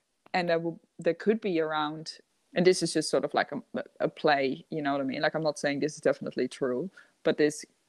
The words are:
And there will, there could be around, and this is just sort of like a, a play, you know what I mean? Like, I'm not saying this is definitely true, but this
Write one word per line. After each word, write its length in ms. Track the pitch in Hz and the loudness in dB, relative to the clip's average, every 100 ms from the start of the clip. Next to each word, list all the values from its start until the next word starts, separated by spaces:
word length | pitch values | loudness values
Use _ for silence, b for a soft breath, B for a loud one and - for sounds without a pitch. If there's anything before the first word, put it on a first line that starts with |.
| _ _ - | _ _ -6
And 160 | 185 175 | -2 2
there 100 | 165 | 0
will, 220 | 165 165 _ - | 0 -8 _ -4
there 160 | 170 | -2
could 260 | 165 202 220 | 0 2 2
be 200 | 208 165 | 2 0
around, 580 | 156 156 151 156 160 - _ _ _ | 0 -2 -4 -6 -12 -16 _ _ _
and 120 | - 180 | 4 4
this 160 | 180 | 6
is 100 | 165 | 2
just 180 | 160 - | 0 0
sort 140 | 139 | 0
of 100 | 147 | 2
like 180 | - - | 0 0
a, 320 | 147 - - - - | -4 -8 -8 -8 -4
a 80 | 156 | -4
play, 560 | - 156 139 135 160 - | 0 2 2 0 -4 -8
you 120 | 160 | -6
know 100 | 143 | -2
what 80 | 143 | -2
I 40 | |
mean? 180 | 135 127 | -2 -2
Like, 120 | 156 | -2
I'm 80 | 160 | 0
not 160 | 156 - | -2 -2
saying 220 | 143 143 | -2 -2
this 140 | 147 | -4
is 60 | - | 0
definitely 480 | 139 - 139 127 127 | 0 0 -4 -4 -4
true, 420 | - 131 123 190 b b b | -2 -2 -2 -6 b b b
but 160 | 214 202 | -2 2
this 260 | 151 - - _ | 2 0 -16 _